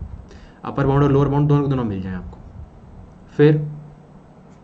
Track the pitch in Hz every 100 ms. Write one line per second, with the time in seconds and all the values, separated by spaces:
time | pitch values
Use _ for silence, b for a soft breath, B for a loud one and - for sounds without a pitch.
0 | - - - B B B - 123 135 139
1 | 143 139 139 143 147 143 139 131 113 98
2 | 95 92 87 - - - - - - -
3 | - - - - 147 151 - - - -
4 | - - - - - -